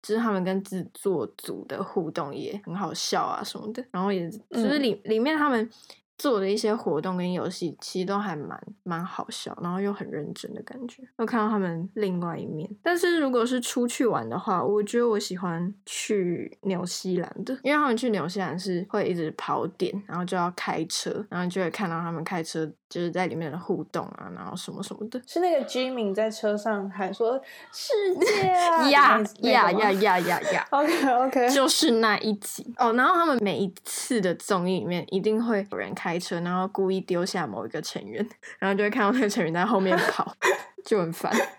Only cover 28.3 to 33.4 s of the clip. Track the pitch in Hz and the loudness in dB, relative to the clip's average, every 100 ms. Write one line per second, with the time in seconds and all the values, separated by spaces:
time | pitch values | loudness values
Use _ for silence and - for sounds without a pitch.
28.3 | 415 381 359 349 330 285 285 285 226 208 | 4 4 4 6 6 6 8 8 6 2
29.3 | - 240 254 175 185 214 196 208 180 175 | 0 4 6 6 6 4 4 6 4 4
30.3 | 175 - 180 - 277 302 339 269 247 262 | 0 2 0 2 2 4 4 4 4 4
31.3 | 262 247 277 262 - 302 226 226 208 214 | 4 4 6 4 4 6 6 4 4 0
32.3 | 208 - - - 233 233 240 269 359 339 | -2 -6 -10 -12 2 4 6 6 6 4
33.3 | 254 | 4